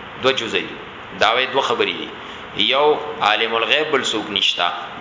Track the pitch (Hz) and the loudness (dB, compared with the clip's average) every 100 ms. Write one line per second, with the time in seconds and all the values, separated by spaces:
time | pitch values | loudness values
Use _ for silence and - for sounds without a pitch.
0 | - - 127 131 113 95 80 78 - - | -14 -2 0 2 0 -2 -4 -10 -14 -14
1 | - 92 101 120 131 131 127 113 101 85 | -10 2 2 4 2 2 2 2 0 0
2 | 78 - - - - - 107 131 151 143 | -6 -12 -14 -14 -10 -2 2 4 4 2
3 | - - 104 107 113 113 110 135 156 135 | -2 0 2 2 2 2 2 2 2 0
4 | 120 113 104 98 - - 87 - - - | 0 -2 -2 0 0 2 0 -2 -8 -8